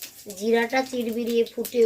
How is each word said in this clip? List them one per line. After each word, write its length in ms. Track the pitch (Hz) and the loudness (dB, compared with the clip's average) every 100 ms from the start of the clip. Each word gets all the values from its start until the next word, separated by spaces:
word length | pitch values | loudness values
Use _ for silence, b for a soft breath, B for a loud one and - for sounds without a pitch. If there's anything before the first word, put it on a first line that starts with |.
| - - 214 190 | -18 -18 -16 -4
জিরাটা 420 | 220 233 233 262 262 | 0 2 2 0 -2
চিরবিরিয়ে 540 | 254 233 226 233 233 226 | -4 -2 -2 0 2 0
ফুটে 300 | - 226 247 | -2 -2 4